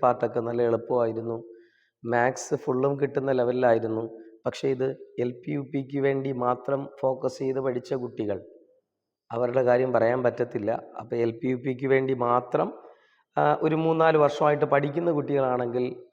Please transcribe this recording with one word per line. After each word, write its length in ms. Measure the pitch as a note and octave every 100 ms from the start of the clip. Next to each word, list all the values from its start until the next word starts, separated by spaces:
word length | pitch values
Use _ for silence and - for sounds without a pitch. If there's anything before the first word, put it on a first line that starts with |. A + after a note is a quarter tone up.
പാർട്ടൊക്കെ 400 | B2 A#2 A#2 A#2+ A#2
നല്ല 180 | A#2+ A#2
എളുപ്പമായിരുന്നു. 680 | A2+ A#2 B2 A#2 A2+ A#2 A#2 - - _ _ _ _ A#2+
മാത്സ് 480 | A#2+ B2 C3 - C#3+ -
ഫുള്ളും 280 | B2+ C3+ C#3
കിട്ടുന്ന 300 | C#3 C3+ C3+ B2+
ലെവലിലായിരുന്നു. 640 | A#2+ B2 B2+ A2+ A2+ A2 A2+ - - - B2+
പക്ഷേ 200 | - C3+
ഇത് 140 | C3 C3 C3 - -
എൽ 60 | B2 -
പി 80 | - D3
യു 40 | C3
പിക്ക് 260 | C#3 C3 C#3 C3+
വേണ്ടി 240 | C3+ C#3 B2+
മാത്രം 400 | B2 B2 - C#3 C3+ -
ഫോക്കസ് 380 | C3+ C3 C3 B2+
ചെയ്ത് 180 | C3+ C3 C3+
പഠിച്ച 280 | B2 - C3+
കുട്ടികൾ, 380 | A#2+ - G#2+ F#2+ - - _ _ _ _ _ _ _
അവരുടെ 280 | A#2 B2 B2+ B2
കാര്യം 220 | B2 C3
പറയാൻ 260 | A#2 A2+ B2
പറ്റത്തില്ല. 460 | B2 - A#2+ A#2+ G#2 A#2+ - -
അപ്പോൾ 140 | A#2 A#2+
എൽ 60 | A#2 A2+
പി 80 | B2+
യു 60 | C3
പിക്ക് 220 | C3 B2 C3+
വേണ്ടി 220 | C3+ C3 B2+
മാത്രം, 440 | A#2+ B2 B2+ D3 F3+ - - - _ _ _ -
ആ, 20 | D3 D3 D#3
ഒരു 100 | D#3
മൂന്നാല് 340 | D#3+ D#3+ D#3+ D#3
വർഷമായിട്ട് 440 | D3 - D3+ D3 C#3
പഠിക്കുന്ന 380 | C#3 C#3+ C#3+ F3 D3
കുട്ടികളാണെങ്കിൽ 680 | C3 C#3 C3 B2 A#2+ A#2+ B2+ B2 A#2+